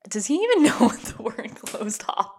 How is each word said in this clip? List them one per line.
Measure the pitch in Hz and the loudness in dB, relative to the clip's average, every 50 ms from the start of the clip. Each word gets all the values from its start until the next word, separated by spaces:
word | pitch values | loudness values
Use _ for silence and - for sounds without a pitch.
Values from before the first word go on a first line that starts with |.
| - 202 | -12 -8
does | - 214 196 | -6 -4 -2
he | - 285 | 0 0
even | 359 427 480 494 359 294 | 2 2 4 6 6 6
<laughs> | |
know | 294 - - | 6 6 4
what | 233 233 - - | 4 2 2 0
the | - - - - - | -8 -12 -10 -8 -8
word | - - - - - - | -8 -8 -8 -10 -12 -12
closed | - - - - - - 208 214 - - - | -14 -12 -10 -8 -8 -6 -6 -6 -6 -6 -4
off | - - - - - | -2 -2 -4 -4 -6